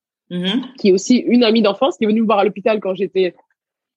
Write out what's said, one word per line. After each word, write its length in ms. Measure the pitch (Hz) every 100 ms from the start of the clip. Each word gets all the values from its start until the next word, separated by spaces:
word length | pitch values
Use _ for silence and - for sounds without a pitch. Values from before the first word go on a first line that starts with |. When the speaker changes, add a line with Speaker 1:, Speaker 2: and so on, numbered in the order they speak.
| _ _ -
Speaker 1:
Mhm. 420 | 180 180 226 - -
Speaker 2:
qui 100 | 208
est 20 |
aussi 260 | 185 - 247
une 260 | 165 240
amie 180 | 233 226
d'enfance, 360 | 208 196 269 -
qui 40 |
est 40 | 214
venue 140 | 214
me 40 | 220
voir 140 | 214
à 40 | 214
l'hôpital 340 | 196 196 214
quand 160 | 202 185
j'étais 400 | 190 190 185 - _ _ _ _ _